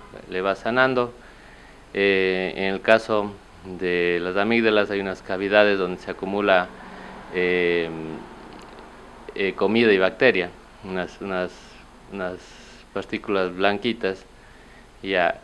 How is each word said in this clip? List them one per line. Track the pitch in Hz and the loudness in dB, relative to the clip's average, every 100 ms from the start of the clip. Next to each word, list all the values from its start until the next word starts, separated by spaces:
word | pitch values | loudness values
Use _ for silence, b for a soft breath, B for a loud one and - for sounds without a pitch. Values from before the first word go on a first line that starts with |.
| - - - | -14 -18 -8
le | 92 | -2
va | 95 95 | -2 -2
sanando. | 113 123 131 127 120 - B B B B B B - | 0 2 2 2 -2 -6 B B B B B B -10
Eh, | 98 98 95 95 92 92 - | 0 2 4 2 0 -2 -4
en | |
el | 98 95 | -4 0
caso | - 110 - 107 104 98 - - 92 90 | 4 4 4 -2 -2 -8 -18 -18 -14 -6
de | 90 87 87 87 | -2 0 2 0
las | 90 92 | -2 -2
amígdalas | 104 117 113 107 101 | 2 2 4 2 2
hay | 101 | -2
unas | 98 92 | -4 -6
cavidades | - 95 98 104 104 101 | -6 -4 4 6 6 4
donde | 90 90 | 0 -4
se | - | -8
acumula, | 92 95 101 101 92 92 B B B B B - | -8 -4 0 4 4 2 B B B B B -8
eh, | 90 90 90 87 87 82 82 80 76 - - - - - - - - - - - - | -2 0 2 2 0 -2 -6 -10 -12 -14 -18 -20 -20 -20 -20 -20 -20 -20 -20 -12 -4
eh, | 98 | -4
comida | 90 98 113 117 | 0 2 4 6
y | 98 | 6
bacteria, | 92 90 131 95 87 - - - | 4 4 4 4 0 -6 -20 -16
unas, | 98 92 87 - | -8 -6 -6 -8
unas, | 98 92 90 - - - - - - | -6 -4 -4 -8 -20 -20 -20 -20 -14
unas | 98 90 90 - - - - - | -10 -8 -10 -16 -20 -20 -20 -12
partículas | 98 95 110 110 98 92 | -10 -8 -8 -2 -2 -2
blanquitas, | 90 101 101 120 113 95 95 - b b b b b b - | 0 0 0 -2 -4 -4 -6 -10 b b b b b b -12
ya, | 98 95 85 - | -2 2 2 0